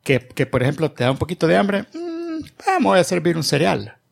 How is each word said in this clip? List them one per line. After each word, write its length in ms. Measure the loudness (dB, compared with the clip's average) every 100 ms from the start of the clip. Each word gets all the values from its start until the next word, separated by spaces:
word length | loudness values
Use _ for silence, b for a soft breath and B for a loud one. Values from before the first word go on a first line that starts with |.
Que, 160 | 0 0
que, 260 | 0 -4
por 180 | -2 0
ejemplo, 260 | 0 0 -2
te 140 | 0
da 80 | 0
un 60 | 0
poquito 300 | -4 0 2
de 100 | 2
hambre, 240 | 2 -2 -6
"Mm, 500 | -10 -10 -8 -8 -10 -12 -6
ah, 140 | -2 0
me 60 |
voy 140 | 4 4
a 40 |
servir 320 | 2 0 0
un 80 | 0
cereal". 540 | 0 2 2 0 -6 -16 _